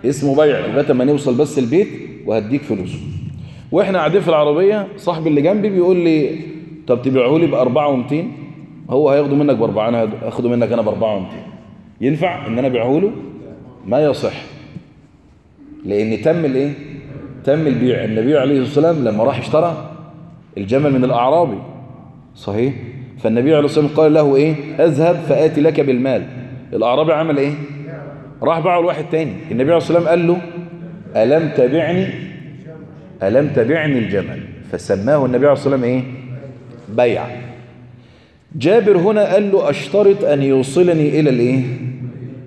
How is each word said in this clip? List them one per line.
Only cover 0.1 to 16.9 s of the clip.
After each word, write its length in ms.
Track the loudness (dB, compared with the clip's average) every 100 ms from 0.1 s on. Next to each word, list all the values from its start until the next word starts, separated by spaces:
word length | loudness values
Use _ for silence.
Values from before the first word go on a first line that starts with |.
| 0 0 4
بيع، 300 | 4 2 0
لغاية 280 | -2 2
ما 120 | 2 2
نوصل 300 | 2 0 0
بس 220 | 0 0
البيت 280 | 2 2 0 -4 -14 -12 -2
وهديك 360 | -2 -2 -4
فلوسه. 380 | -2 -4 -4 -8 -10 -10 -10 -12 -16 -18 -2
واحنا 260 | 0 2 0
قاعدين 240 | 2 2
في 60 | 2
العربية، 600 | 2 4 4 2 2 -4 -6
صاحبي 320 | -4 -2 0
اللي 120 | 2
جنبي 280 | 2 2 0
بيقول 280 | 2 2 4
لي: 320 | 2 2 0 -4 -12 -16 -16 -16 -2
"طب 140 | 0
تبيعهولي 460 | 2 2 2 2 2
بأربعة 400 | 2 2 2 0
ومتين"، 440 | 0 -2 -4 -6 -10 -16 -18 -20 -20 -2
هو 200 | 2 4
هياخده 260 | 4 2 2
منك 200 | 2 2
بأربعة، 340 | 0 0 0
انا 200 | 0 -2 -4
هاخده 260 | -8 -4 0
منك 220 | 0 0
انا 100 | 0
بأربعة 340 | 0 0 -2 -2
ومتين، 240 | -6 -12 -16 -20 -20 -20 -20 -4
ينفع 460 | -2 0 -2 -4 -6
ان 100 | -2
انا 100 | 0
ابيعهوله؟ 440 | 0 0 2 0 -4 -12 -16 -18 -20 -20 -18 -2
ما 160 | 0
يصح، 300 | 2 0 -4 -6 -14 -20 -18 -18 -20 -20 -20 _ _ _ _ _ -20 -16 -4
لان 360 | -2 -2 -2
تم 240 | 0 0 0
الايه؟ 260 | -2 -2 -6 -14